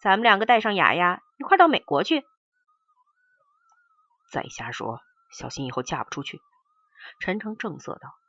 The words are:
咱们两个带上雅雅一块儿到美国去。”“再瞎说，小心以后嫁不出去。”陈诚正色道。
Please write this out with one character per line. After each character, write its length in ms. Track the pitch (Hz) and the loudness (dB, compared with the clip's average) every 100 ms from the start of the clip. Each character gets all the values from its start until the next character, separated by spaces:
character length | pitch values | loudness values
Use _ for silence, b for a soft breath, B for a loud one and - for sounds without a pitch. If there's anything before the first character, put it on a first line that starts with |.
咱 120 | 208 | 2
们 100 | 196 | 4
两 160 | 233 202 | 4 4
个 80 | 220 | 4
带 140 | 240 | 2
上 140 | 220 | 4
雅 200 | 196 143 | 2 2
雅 280 | 135 175 180 _ _ | 4 2 0 _ _
一 60 | |
块 120 | - 381 | 0 4
儿 20 | |
到 100 | 349 | 6
美 120 | 247 | 4
国 220 | - 143 | 0 -2
去。 220 | - 320 - _ _ _ _ _ _ 1077 988 1077 1077 1077 1077 1077 _ _ _ _ _ _ _ | 0 -2 -4 _ _ _ _ _ _ _ _ _ _ _ _ _ _ _ _ _ _ _ _
”“再 120 | - | -10
瞎 280 | - - 123 | -10 -12 -12
说， 280 | 120 107 120 _ _ _ | -8 -8 -10 _ _ _
小 180 | - 127 | -16 -14
心 180 | - 135 | -10 -8
以 40 | |
后 120 | 123 | -8
嫁 200 | 127 147 | -6 -8
不 80 | 120 | -8
出 120 | - | -10
去。” 180 | 139 - _ _ _ _ _ B B B | -12 -16 _ _ _ _ _ B B B
陈 180 | - 196 | 0 0
诚 180 | 214 220 | -4 -8
正 220 | 220 156 | -8 -8
色 200 | - - | -12 -12
道。 140 | 135 - | -14 -20